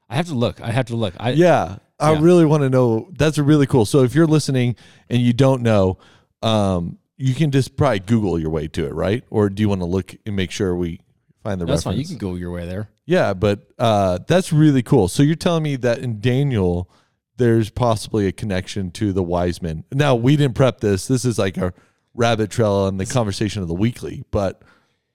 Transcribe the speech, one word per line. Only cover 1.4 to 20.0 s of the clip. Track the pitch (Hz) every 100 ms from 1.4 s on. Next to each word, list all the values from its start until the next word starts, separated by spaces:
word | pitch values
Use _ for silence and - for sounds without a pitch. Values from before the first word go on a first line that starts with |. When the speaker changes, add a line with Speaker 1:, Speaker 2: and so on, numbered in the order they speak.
| 175 135 87 95 _ -
Speaker 2:
I | 151
Speaker 1:
Yeah. | 156
Speaker 2:
really | 160 180
wanna | 156 151 135
know. | 127 123 113 117 -
That's | 151 156
really | 143 151 139
cool. | 131 104
So | 147
if | 127
you're | 139 165
listening | 156 143 131 123 113 - _ -
and | 120
you | 120
don't | 117 135 131
know, | 117 107 95 90 _ _ _ _
um, | 110 110 98 90 85 - _ -
you | 131
can | 127 156
just | 135 123 -
probably | 143 104
Google | 95 117 104 85
your | 80
way | 80 76
to | - 73
it, |
right? | 78 87 117 -
Or | 113 104
do | 98
you | 107
wanna | 98 87
look | 95 90 - -
and | 98
make | 90
sure | - 98 90
we | 87 87 _ _ _ _
find | 107 95
the |
Speaker 1:
That's | 85 151
fine. | -
You | 101
Speaker 2:
reference? | 160
Speaker 1:
can | 151
Google | 98 90
your | 87
way | 87 85
there. | 92 107 _
Speaker 2:
Yeah, | - 175 113
but, | 95 104 104 - -
uh, | 117 104 95 90 -
that's | 175 -
really | 151 156 135
cool. | - 131 92
So | -
you're | 143 165
telling | 185 170
me | 151 135
that | 120 117
in | 123 107
Daniel, | 117 127 143 117 90 87 87 _ _ _ _ -
there's | 120 113 107
possibly | - 120 107 - 110 98
a |
connection | - 113 92 - 104 92
to | - 107
the | 95
wise | 87 87 90 87
men. | 85 78 -
Now, | 135